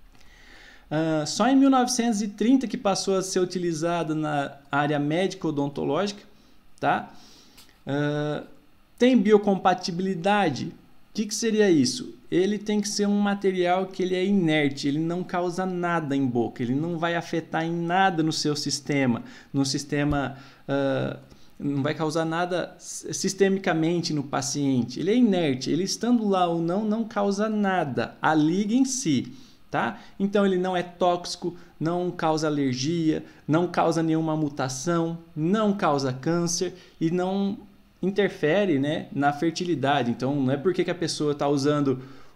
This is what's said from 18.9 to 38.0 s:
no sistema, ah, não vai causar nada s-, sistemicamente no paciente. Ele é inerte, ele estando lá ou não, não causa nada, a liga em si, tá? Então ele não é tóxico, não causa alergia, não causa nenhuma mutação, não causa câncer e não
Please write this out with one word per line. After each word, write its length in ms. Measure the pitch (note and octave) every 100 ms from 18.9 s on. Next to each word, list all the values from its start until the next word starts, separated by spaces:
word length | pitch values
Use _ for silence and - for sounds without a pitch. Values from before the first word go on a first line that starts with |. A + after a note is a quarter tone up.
| C#3+ C3 A2+ - - -
no 140 | C#3 C3+
sistema, 720 | C#3+ - D3 C#3+ C#3+ C3 C3 - - -
ah, 500 | C#3 C#3 C3+ C3 - - - - -
não 220 | C#3+ C#3+
vai 100 | C#3
causar 300 | D3+ D#3 D#3+
nada 520 | D#3+ E3 F3 F3 - -
s-, 360 | - - -
sistemicamente 1000 | - F#3+ G3 G3 F#3+ G3 D#3+ D#3+ F3 E3+
no 100 | D3+
paciente. 760 | C3+ C#3 C3 D3 C#3 C3 A2+ -
Ele 120 | E3
é 40 | A#3+
inerte, 560 | A#3+ F#3 D#3+ C3 C3+
ele 120 | C#3+
estando 440 | F#3+ - A3+ A#3+ G#3
lá 200 | F#3+ F3
ou 140 | E3+
não, 240 | E3 F#3 A3
não 180 | G#3+
causa 460 | A3 - G3+ G3 A3
nada, 640 | G#3+ G3 F#3 D3+ A#2 A2+ -
a 120 | D3+
liga 420 | D#3 D3+ F3+ G3+ A#3+
em 100 | C4+
si, 480 | - E3+ B2+ - - - - -
tá? 280 | C#3+ F3 - - -
Então 260 | G3 G3+ G3+
ele 120 | F#3
não 200 | F3+ F3+
é 60 |
tóxico, 720 | F3 - F3+ F3 - - F3 F3 - -
não 320 | D3+ F3 F3+
causa 360 | E3+ D#3+ D#3 D#3
alergia, 800 | D3 C#3 B2 C3+ E3+ D#3 D#3 - - -
não 200 | D#3 F3
causa 360 | F3 E3+ D#3+
nenhuma 340 | E3 D#3+ D#3+ D#3
mutação, 800 | D3+ - C3 - - E3+ E3 E3+ - -
não 380 | D#3+ G#3+ G#3+
causa 400 | G3+ F3 C#3+ C3+
câncer 640 | B2+ E3 E3+ E3+ - F3+ - - -
e 80 | E3
não 480 | F3+ F3+ G3 G3 - - - - _